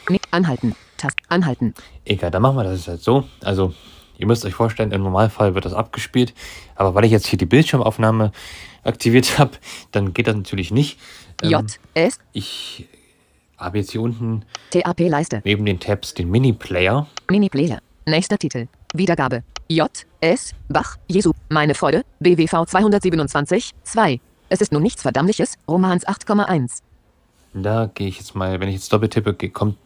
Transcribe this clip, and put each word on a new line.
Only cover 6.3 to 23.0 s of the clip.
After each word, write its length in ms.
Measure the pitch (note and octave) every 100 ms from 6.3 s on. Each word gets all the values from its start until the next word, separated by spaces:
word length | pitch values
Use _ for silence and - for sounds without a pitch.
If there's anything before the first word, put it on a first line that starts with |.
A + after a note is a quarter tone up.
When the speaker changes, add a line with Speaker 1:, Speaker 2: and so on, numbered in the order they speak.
| - - - -
Speaker 2:
Aber 200 | - F#2+
weil 100 | F#2
ich 60 | A2
jetzt 140 | A2 -
hier 120 | G2+
die 80 | F2
Bildschirmaufnahme 880 | C3 D#3+ B2+ A2 - A2 A2 G#2+ - - - - -
aktiviert 560 | - - A#2 A#2+ B2+ -
<laughs> 0 |
hab, 200 | C#3+ - - - -
dann 220 | G#2 G2
geht 120 | F2 A2+
das 80 | G#2+
natürlich 340 | F#2 F#2+ E2+
nicht. 280 | A#2 C#3+ - - - - -
Ähm, 80 | D#3+
Speaker 1:
J 280 | D3+ G#2+ - _
S. 240 | D#3+ F3 - _
Speaker 2:
ich 560 | - - - - - - _ _ _ _ _ _ -
habe 200 | F2+ G#2
jetzt 140 | G2
hier 80 | A2
unten 420 | A#2 A2+ A2+ A2 - - -
Speaker 1:
T 140 | F3+
A 100 | E3+
P 140 | E3+ E3+
Leiste. 340 | D3 C3 G#2+
Speaker 2:
neben 220 | G2+ G#2 G#2
den 120 | F#2
Tabs 360 | - G2+ -
den 160 | - F2
Mini-Player. 760 | F2+ C3 A2 - F2+ F#2 B2+ D3 - -
Speaker 1:
Mini-Player. 480 | G3 G3 C3+ D#3+ A2 - _ -
Nächster 320 | D#3 F#3+ G#3
Titel. 300 | D3+ B2+ A#2 _ -
Wiedergabe. 500 | D#3 F#3 E3 C3 B2 - - -
J 200 | D#3+ D3+ - - _
S 340 | D#3+ A#3+ - - -
Bach, 280 | D#3+ D#3 - -
Jesu, 240 | F#3 F3+ - -
meine 260 | D#3 D3+
Freude, 280 | D3+ D#3 D#3 - -
B 160 | F3+ E3+
W 100 | D#3+
V 200 | E3+ E3
zweihundertsiebenundzwanzig, 1040 | F#3 G#3+ G3+